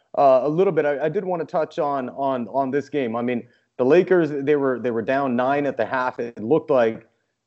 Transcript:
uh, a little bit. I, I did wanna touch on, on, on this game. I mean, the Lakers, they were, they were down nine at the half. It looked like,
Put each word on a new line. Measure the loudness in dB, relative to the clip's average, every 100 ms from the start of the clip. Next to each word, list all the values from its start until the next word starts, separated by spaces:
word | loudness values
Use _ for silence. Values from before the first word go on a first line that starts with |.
| _ 2
uh, | 6 6
a | 4
little | 2 2
bit. | 2
I, | 0 -2
I | -2
did | -2
wanna | -4 -6
touch | -4 -4 -4 -4
on, | -4 -4 -6
on, | -4 -4 -4 -4
on | -4 -2
this | -4 -4
game. | -4 -4
I | -4
mean, | -4 -4 -8 _ _ -2
the |
Lakers, | 4 4 6 2 2 -2
they | 0 0
were, | 0 -2
they | -2
were | -2
down | -2 -2 0 0
nine | 0 0
at | -2 -2
the | -4
half. | -2 -4 -6
It | -10 -8
looked | 0 0 2
like, | 2 2 -2 -14 _ _ _